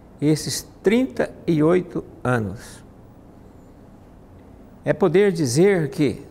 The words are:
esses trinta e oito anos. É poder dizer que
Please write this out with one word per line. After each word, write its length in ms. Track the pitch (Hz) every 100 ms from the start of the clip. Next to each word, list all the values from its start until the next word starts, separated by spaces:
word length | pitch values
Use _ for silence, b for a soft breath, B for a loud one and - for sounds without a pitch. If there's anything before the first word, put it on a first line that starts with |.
| - -
esses 420 | 147 151 151 - - -
trinta 480 | 190 233 269 - - - -
e 160 | 156
oito 400 | 151 180 180 160 - -
anos. 600 | 120 123 101 90 - - - - - - - - - - - - - - - - - - - - - -
É 100 | 143
poder 380 | 151 190 175 202
dizer 580 | 170 135 127 196 185 139
que 360 | - 139 - -